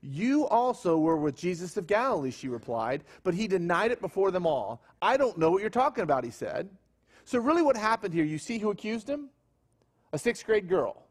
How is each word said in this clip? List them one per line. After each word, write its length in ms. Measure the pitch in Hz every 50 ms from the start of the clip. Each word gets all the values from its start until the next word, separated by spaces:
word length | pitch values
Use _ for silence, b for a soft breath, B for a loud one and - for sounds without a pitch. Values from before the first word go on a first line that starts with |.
'You 460 | - 139 135 147 202 247 277 294 302 -
also 500 | - 226 240 254 233 - - 185 165 160
were 200 | 156 165 165 160
with 180 | 147 151 143
Jesus 400 | - - 180 180 160 175 180 -
of 120 | 214 185 151
Galilee,' 440 | 202 214 247 269 240 175 139 131
she 160 | 120 - - 135
replied, 560 | 123 117 110 - 120 113 110 117 131 151 - B B B B
but 100 | 185 170
he 160 | 175 214 214
denied 420 | 180 185 170 170 175 170 202 233
it 80 | 247 -
before 320 | - 180 - - 190 196
them 160 | 180 185 175 165
all. 340 | 151 131 107 98 117 117 b b b b
'I 160 | - 196 247 277
don't 200 | 285 240 196 170
know 140 | 160 160
what 80 | 170 196
you're 100 | 202 196
talking 360 | - 233 262 294 - - 196
about,' 180 | 156 143 165 -
he 80 | 165
said." 380 | - - 123 101 78 117 175 196 - - _ _ _ _ _ b b b b
So 120 | b - 247
really 240 | 226 262 320 349
what 140 | 330 285 262
happened 380 | 226 208 214 226 226 214 196 160
here, 100 | 170 156
you 140 | 151 156 151
see 200 | - - 233 226
who 140 | 202 214
accused 380 | 202 - - 214 226 233 214 -
him? 200 | 285 294 285 269 _ _ _ _ _ _ _ _ _ _ _ _ _ _ _ _ -
A 40 | 147
sixth 280 | - 233 233 - -
grade 220 | - 220 214 196 170
girl. 380 | 180 175 131 101 - - - _